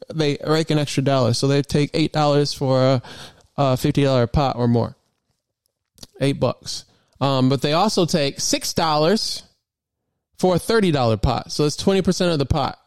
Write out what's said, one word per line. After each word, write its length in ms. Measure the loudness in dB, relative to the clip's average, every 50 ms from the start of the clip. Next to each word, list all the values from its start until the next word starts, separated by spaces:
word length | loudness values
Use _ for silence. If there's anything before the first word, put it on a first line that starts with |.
| -16 -10 -4
they 240 | -2 0 0 -2 -2 -2
rake 240 | -2 0 0 0 0
an 80 | 0 -2
extra 240 | 0 -2 -2 -2 0
dollar. 320 | 0 2 2 2 2 0
So 120 | 0 0
they 140 | 0 2 2
take 300 | 0 0 0 0 0 0 0
eight 200 | -2 -2 0 0
dollars 420 | 0 0 2 2 2 2 0 -2
for 260 | -4 -2 0 2 2
a, 220 | 4 4 2 2 -2 -6 -16 -20 -20 -20 -20 _ _ _ -4
a 200 | -2 0 0 0
fifty 280 | 0 0 0 0 2 2
dollar 220 | 2 2 2 2
pot 280 | 2 2 0 0 0 0
or 120 | 0 0 2
more. 260 | 2 2 0 -2 -6 _ _ _ _ _ _ _ _ _ _ _ _ _ _ _ _ _ _ _ _ -20 -20 -20 _ -4
Eight 180 | -2 -2 -2 0
bucks. 460 | -2 -2 -2 _ -8 -12 -12 -12 -14 _ _ _ _ _ _ -4
Um, 280 | -2 0 0 2 2 2
but 140 | 2 0 0
they 100 | 0 0
also 340 | 2 0 0 2 0 0
take 320 | 2 0 0 0 -2 -4 -4
six 320 | -4 -2 -2 -2 -4 -4 -4
dollars 680 | -2 0 0 2 2 2 2 2 0 -2 -4 -8 -10 -12 _ _ _ _ _ _ _ _ _ _ _ _ _ _ _ _ _ _ -4
for 160 | 0 0 0
a 40 | 0
thirty 340 | 0 0 0 2 2 2 2
dollar 240 | 2 2 0 0
pot. 340 | 0 0 -2 -2 -2 -6 -8
So 140 | -4 -2 -2
it's 120 | -2 -2
twenty 240 | -2 -2 0 0 2
percent 320 | 2 0 0 0 0 -2 0
of 60 | 0
the 80 | 0
pot. 320 | -2 -2 -2 -2 -4 -6 -10 _